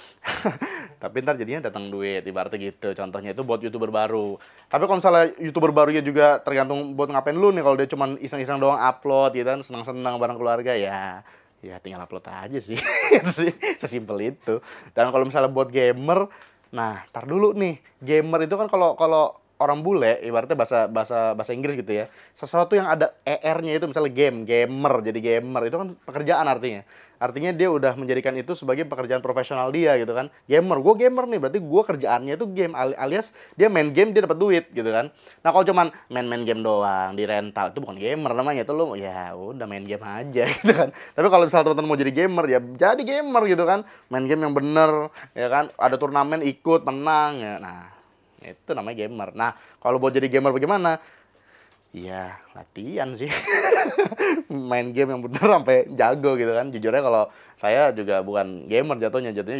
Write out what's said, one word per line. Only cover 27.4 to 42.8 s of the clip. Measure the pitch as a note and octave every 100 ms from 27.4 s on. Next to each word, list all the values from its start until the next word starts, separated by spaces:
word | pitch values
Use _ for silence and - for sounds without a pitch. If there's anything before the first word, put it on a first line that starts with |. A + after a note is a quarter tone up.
| F3
dia | E3 F#3
udah | D3+ C3+ C3+
menjadikan | B2+ B2+ C3 C3
itu | B2
sebagai | C3 C3+ C3+ D3+
pekerjaan | C3+ B2 B2+
profesional | B2+ C3 B2 C3+ C3
dia | D#3 D#3 C3
gitu | A2+
kan. | A#2+ C#3+ _ -
Gamer, | D3 F#3 D3
gua | D#3
gamer | A3 B3 B3+ B3
nih, | G#3
berarti | C3+ F#3+
gua | D#3 F3+
kerjaannya | G#3+ D3+ B2 A#2+ C3+ D3+
itu | G#3+
game, | F#3+ E3+ C3
al-, | C3
alias | - C3+ F#3+ G#3+ - - -
dia | G#3+
main | F3+ D3+
game, | C#3+ A3
dia | G#3
dapat | D#3+ D#3+
duit | G3+ E3+ -
gitu | - A2+
kan. | A2+ D3 _ - _
Nah, | E3
kalau | F3 F#3+
cuman | F3+ E3 - -
main-main | B2 A#2+ A#2+ A#2
game | A2+
doang, | A2+ G#2 G2+ F#2+ F#2+ G2+
di | G#2
rental, | G#2 G#2 G#2 F#2
itu | C#3+
bukan | A#2+ G2
gamer | A2 D3+ C#3+ A#2+
namanya, | C#3 C3+
itu | A2+
lu, | D3+ D#3+
ya | G2+ G2 F#2 F2+
udah | F2+ G2 C3+ G#2+
main | G2+
game | G2+ G#2 G#2+
aja | G#2+ C#3 B2 A#2+
<laughs> |
gitu | A2+ G3+
kan. | D#3 E3
Tapi | - - - F#3+
kalau | F3+ D#3+
misalnya | E3+ D#3
teman-teman | D3+ D#3
mau | D3
jadi | C3+
gamer, | C3 F#3 F3 D3+
ya | B2+
jadi | B2 B2+